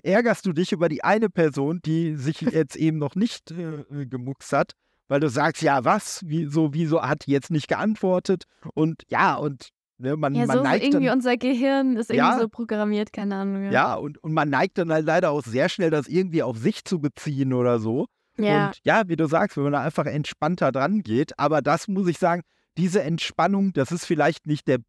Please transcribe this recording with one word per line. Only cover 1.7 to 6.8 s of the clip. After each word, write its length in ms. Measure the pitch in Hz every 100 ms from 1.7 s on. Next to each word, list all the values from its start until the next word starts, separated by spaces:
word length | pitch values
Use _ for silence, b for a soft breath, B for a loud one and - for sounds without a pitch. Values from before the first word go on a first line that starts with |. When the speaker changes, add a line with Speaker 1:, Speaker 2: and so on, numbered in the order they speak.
| 175 160
Speaker 1:
die 300 | 160 165 151
sich 260 | 131 -
Speaker 2:
<laughs> 0 |
Speaker 1:
jetzt 340 | 202 160 151 -
eben 220 | 160 156
noch 180 | 143 180
nicht, 360 | 233 - -
äh, 300 | 165 165 151
äh, 240 | - 143 131
gemuckst 460 | 127 123 135 -
hat, 220 | 143 175 - _ _ -
weil 140 | 139
du 80 | 151
sagst, 320 | 123 156 -
„Ja, 240 | 156 139 127
was? 360 | 202 - - 170
Wieso, 480 | 156 151 151 156
wieso 280 | 147